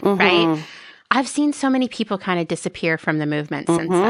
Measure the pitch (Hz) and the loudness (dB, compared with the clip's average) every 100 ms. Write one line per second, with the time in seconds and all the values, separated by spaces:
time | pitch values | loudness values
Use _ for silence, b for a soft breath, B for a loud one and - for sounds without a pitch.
0 | 196 196 175 180 165 156 156 B B B | 0 4 4 4 2 0 -4 B B B
1 | _ 247 269 - 294 - 269 262 254 - | _ -2 0 0 0 0 0 0 0 -4
2 | 220 190 190 175 160 165 180 - 165 160 | -4 -4 -2 -2 -2 -4 -6 -4 -2 -2
3 | - 156 151 151 147 143 156 165 165 180 | 0 0 0 -2 -4 -4 0 0 2 2